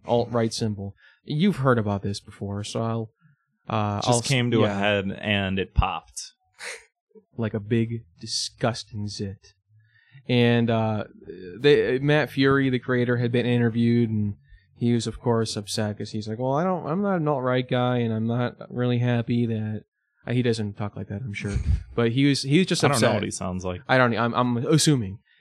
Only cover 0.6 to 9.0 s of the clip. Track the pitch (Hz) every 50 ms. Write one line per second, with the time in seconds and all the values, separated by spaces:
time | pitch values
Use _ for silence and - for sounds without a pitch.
0.6 | 117 110 104 98 98 101 - _ _ _ _ _ _ - 147 151 180 208 170 131
1.6 | 135 139 123 113 101 104 101 98 - 101 98 - - - 101 - 104 98 101 101
2.6 | 104 - - 123 113 113 113 113 113 110 _ _ _ _ _ _ _ _ _ _
3.6 | _ - - 110 104 104 101 104 - 123 120 120 117 - 139 127 120 123 117 113
4.6 | 107 104 101 98 101 104 104 101 95 98 95 - - 107 104 101 98 95 95 95
5.6 | 92 - - - 98 95 85 80 - - - - - - - _ _ _ _ -
6.6 | - - - - - _ _ _ _ _ _ - - _ _ - 113 107 - 110
7.6 | 101 104 117 113 113 113 117 117 - _ _ _ - 117 - - - - - -
8.6 | - 117 113 - - - - 104